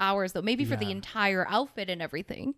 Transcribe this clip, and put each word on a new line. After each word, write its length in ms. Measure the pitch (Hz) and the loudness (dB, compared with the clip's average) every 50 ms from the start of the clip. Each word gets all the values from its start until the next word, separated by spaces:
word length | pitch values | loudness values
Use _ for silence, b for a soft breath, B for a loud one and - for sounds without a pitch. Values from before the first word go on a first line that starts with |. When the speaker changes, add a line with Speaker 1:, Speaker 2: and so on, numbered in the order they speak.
Speaker 1:
hours 320 | 190 196 196 202 190 185 | 2 2 2 2 0 0
though. 100 | - 175 | -2 -2
Maybe 220 | 180 226 254 240 285 | 0 0 0 2 0
for 100 | - 220 | 0 0
the 120 | 208 208 | 0 0
Speaker 2:
Yeah. 40 | 196 190 | -2 -4
Speaker 1:
entire 500 | 196 - - - 220 202 196 190 185 175 - | -4 -8 -6 -2 2 2 4 4 2 2 2
outfit 400 | 202 233 285 - - 226 196 185 | 2 0 0 0 -4 -6 -4 -4
and 140 | 180 165 | -4 -4
everything. 540 | 160 - - 165 190 - - - - 269 285 | -4 -4 -4 -6 -6 -8 -8 -6 -6 -6 -6